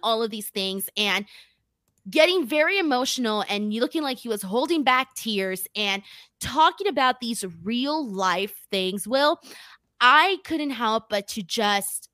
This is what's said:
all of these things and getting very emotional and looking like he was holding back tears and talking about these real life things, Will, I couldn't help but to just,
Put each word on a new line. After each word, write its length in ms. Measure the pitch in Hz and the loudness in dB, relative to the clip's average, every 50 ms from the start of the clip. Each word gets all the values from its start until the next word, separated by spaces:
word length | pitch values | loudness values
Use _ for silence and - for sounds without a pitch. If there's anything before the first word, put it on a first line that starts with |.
| - | -2
all 180 | 226 226 220 | -2 0 0
of 80 | 233 214 | -2 -4
these 200 | 226 214 208 - | -6 -8 -12 -8
things 400 | - 202 190 190 190 196 - - - | -6 -6 -4 -4 -4 -6 -8 -6 -4
and 300 | 214 208 202 180 196 202 - - - - _ _ _ _ _ _ _ _ _ _ _ - | -2 0 0 0 -2 -4 -6 -14 -20 -20 _ _ _ _ _ _ _ _ _ _ _ -10
getting 380 | 196 185 294 320 359 370 370 277 | 0 4 6 6 6 4 2 0
very 320 | 208 208 302 311 349 403 | 0 2 2 2 2 2
emotional 680 | 392 349 294 247 247 269 - - 262 240 220 214 208 - - | 2 2 2 2 0 0 -2 -2 -2 -2 -2 -2 -2 -2 -2
and 240 | 202 208 208 214 214 | -2 -2 -2 -2 -2
looking 300 | 226 247 - - 320 302 | 0 -2 -2 0 -2 -4
like 160 | 269 240 - | -4 -4 -6
he 100 | - 233 | -6 -6
was 140 | 220 208 196 | -6 -6 -4
holding 400 | 185 208 247 302 320 339 311 240 | -4 -2 -2 0 0 0 0 2
back 320 | 262 254 254 262 - - | 2 2 2 0 -4 -8
tears 520 | - - 226 214 190 190 190 190 185 - - - | -8 -6 -4 -2 -2 -2 -2 -4 -6 -8 -8 -6
and 280 | 208 208 196 196 196 202 - - - - _ _ - | -4 -2 -2 -2 -4 -6 -12 -20 -20 -20 _ _ -12
talking 460 | - - 247 302 320 339 339 - 403 | -10 -2 2 4 4 4 4 0 -2
about 360 | 403 254 285 262 254 247 - | -2 0 2 2 2 2 0
these 220 | 240 226 226 - 202 185 165 165 165 | -4 -6 -6 -6 -6 -8 -10 -10 -6
real 440 | 208 240 240 269 285 311 320 285 | -4 -2 -2 0 0 -2 -2 -4
life 600 | 220 190 190 190 185 175 185 196 196 - - - - | -4 -2 0 0 0 2 0 -2 -4 -6 -12 -10 -6
things, 380 | 202 190 185 185 190 196 - | -4 -2 -2 -2 -4 -6 -4
Will, 320 | 208 254 269 285 294 339 - - - - - - - - - _ _ _ - | -2 0 2 4 2 2 0 -4 -14 -20 -20 -20 -20 -20 -20 _ _ _ 4
I 380 | 247 247 277 302 339 392 381 370 - | 6 8 8 8 6 6 2 -2 -4
couldn't 240 | - 320 302 302 285 | -4 -4 -2 -2 -4
help 400 | 254 220 240 220 220 226 220 - | -4 -2 0 0 0 0 -2 -2
but 180 | 214 202 202 - | -4 -4 -4 -6
to 120 | - 220 | -8 -10
just, 680 | 175 - - 233 208 208 202 202 190 - - - - - | -8 -6 -2 0 2 2 2 0 0 -4 -8 -12 -12 -16